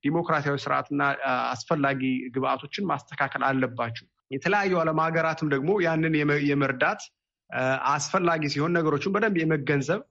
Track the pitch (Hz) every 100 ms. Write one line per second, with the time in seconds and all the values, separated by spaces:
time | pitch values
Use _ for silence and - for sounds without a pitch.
0 | - 160 170 156 143 143 143 135 135 143
1 | 143 135 135 127 123 120 - 160 139 135
2 | 131 127 131 127 135 131 147 - 196 139
3 | - 143 135 139 131 135 127 117 117 113
4 | - _ _ 135 175 202 196 175 160 160
5 | 165 165 160 156 156 139 147 208 170 160
6 | 160 151 147 147 143 143 135 127 151 214
7 | - _ _ _ _ 120 131 131 131 147
8 | 143 190 175 165 147 143 156 170 156 147
9 | 196 196 220 180 160 156 135 143 131 202
10 | -